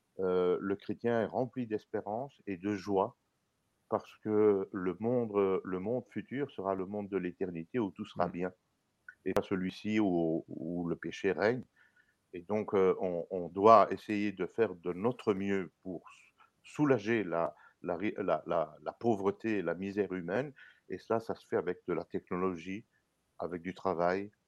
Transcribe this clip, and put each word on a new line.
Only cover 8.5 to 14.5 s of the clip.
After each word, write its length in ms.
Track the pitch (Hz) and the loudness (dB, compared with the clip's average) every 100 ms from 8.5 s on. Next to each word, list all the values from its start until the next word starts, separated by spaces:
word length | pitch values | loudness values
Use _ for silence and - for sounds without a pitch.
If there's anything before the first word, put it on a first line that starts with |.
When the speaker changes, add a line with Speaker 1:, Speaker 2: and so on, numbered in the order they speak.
| - _ _ _ _ - - 95 | -6 _ _ _ _ -20 -8 -2
Speaker 1:
et 60 | |
pas 100 | 98 | -2
celui-ci 600 | - 95 92 - 104 107 | 0 -2 -2 -6 -2 0
où, 420 | 101 85 82 80 - | 2 2 2 0 -4
où 380 | - 78 87 85 | -8 -6 -4 -4
le 100 | 82 | -4
péché 340 | 82 - 98 | -6 -4 -2
règne. 320 | 80 104 127 - _ _ _ _ _ _ | 2 2 0 -6 _ _ _ _ _ _
Et 80 | 90 | -14
donc, 320 | 87 107 101 | -4 -4 0
euh, 220 | 101 92 87 | 4 4 4
on, 260 | 92 85 - | 0 -2 -4
on 180 | 92 85 | -6 -4
doit 400 | 92 107 110 95 | 6 10 10 8
essayer 420 | 95 - 104 104 | 0 -2 -2 0
de 120 | 92 | -2
faire 300 | 87 | -4